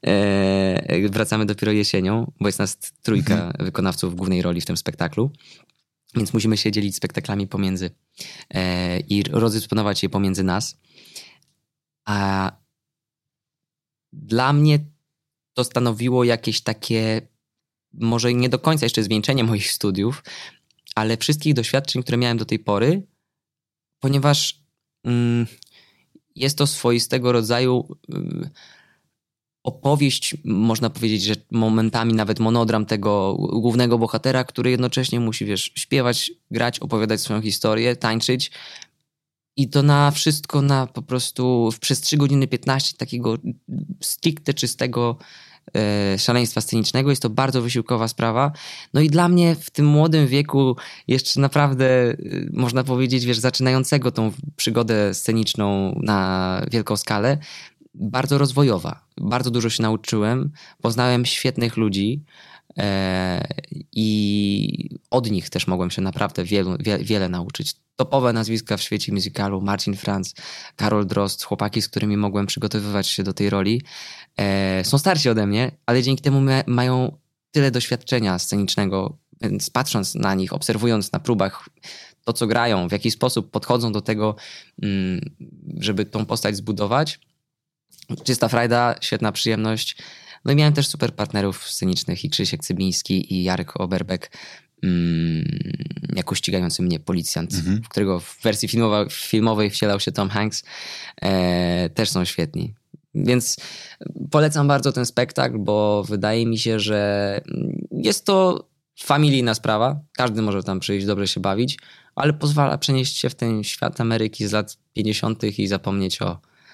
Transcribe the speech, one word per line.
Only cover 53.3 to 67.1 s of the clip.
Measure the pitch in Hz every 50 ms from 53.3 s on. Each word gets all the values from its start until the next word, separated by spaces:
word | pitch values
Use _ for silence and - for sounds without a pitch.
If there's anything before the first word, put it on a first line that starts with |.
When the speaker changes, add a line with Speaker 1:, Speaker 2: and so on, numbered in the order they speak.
| 120 113
Speaker 1:
zaczynającego | 117 127 - - 131 127 131 131 131 - 147 139 120 123
tą | - 113 110 107 - - - - -
przygodę | - - 120 113 120 117 113 113 107 104 98 95
sceniczną | - - - 110 110 107 - - 107 101 101 101 98 98 92 - -
na | - 107 104 98 95 92 92 92 92 92 92 92 - -
wielką | 117 113 101 - 107
skalę, | 98 - - 110 101 107 131 143 147 147 - - - - - _ _ - - _
bardzo | - 107 104 120 127 135 139 143 139
rozwojowa. | 143 131 127 143 143 127 104 87 - - - - _ _ _
Bardzo | - - 101 120 123 123 127
dużo | 117 123 110 113
się | - -
nauczyłem, | 117 107 110 104 - - 113 107 104 110 120 131 139 147 - - - - - _
poznałem | - 117 113 123 123 123 123 120 123
świetnych | 117 - - - 131 - - 117 113 -
ludzi, | 113 110 104 95 98 101 107 131 147 - - _ - - - - - _ _ - -
e, | 104 101 98 95 95 95 92 92 92 92 90 92 - - - - - - - - - -
i | - 107 110 110 107 107 104 101 101 104 101 101 101 98 - 50 - - - - - - - _
od | - 127 117 107
nich | 107 90 - -
też | - 87 -
mogłem | 95 92 90 90 87
się | - -
naprawdę | 95 92 - - 104 98 - - 90
wielu, | 92 104 98 92 90 90 -
wie-, | 101 107 101 -
wiele | - 110